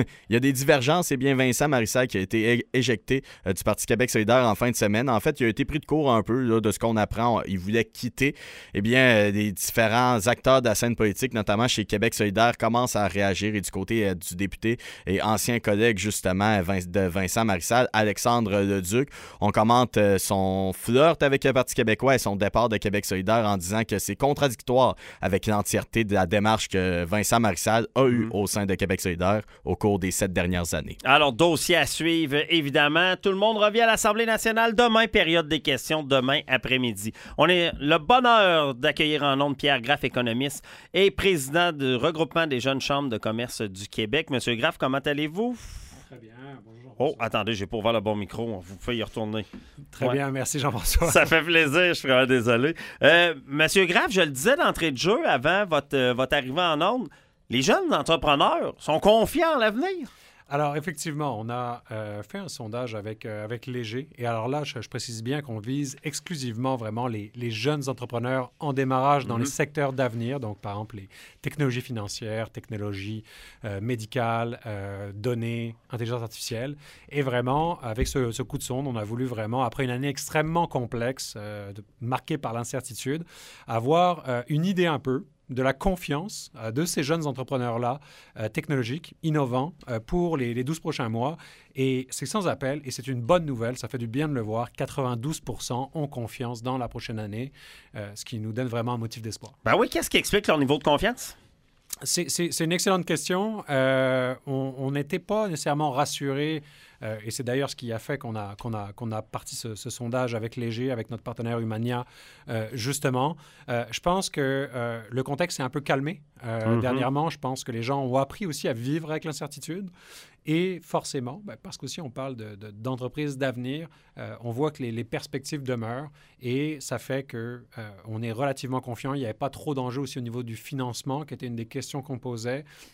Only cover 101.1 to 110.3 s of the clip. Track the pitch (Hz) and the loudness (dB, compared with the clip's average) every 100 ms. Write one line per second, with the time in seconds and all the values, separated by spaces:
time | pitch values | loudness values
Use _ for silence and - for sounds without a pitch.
101.1 | 247 - - _ _ _ _ - - 139 | -2 -10 -18 _ _ _ _ -14 -10 -4
102.1 | - 170 - 170 - 160 175 202 190 - | -2 -2 -2 -2 -2 0 0 2 2 2
103.1 | 160 - 180 214 214 - 139 131 131 131 | -2 0 -2 -2 -4 -2 2 4 4 2
104.1 | 131 127 127 - 135 135 131 135 143 147 | 2 0 -4 -4 -4 -4 -4 -2 -2 -2
105.1 | 185 - 214 214 151 160 147 151 131 143 | -6 -2 -2 0 -2 -2 0 0 0 -2
106.1 | - 139 139 151 156 151 - - _ 113 | -2 -4 -2 -2 -4 -8 -20 -20 _ -10
107.1 | 110 107 - 120 127 135 - 120 113 - | -8 -8 -8 -4 -2 -4 -6 -8 -8 -6
108.1 | 139 120 110 101 101 120 107 101 101 117 | -8 -6 -8 -8 -10 -8 -8 -8 -10 -8
109.1 | 110 - - - - 117 104 123 - 120 | -8 -8 -12 -12 -12 -10 -10 -12 -10 -4
110.1 | 127 127 | -2 -2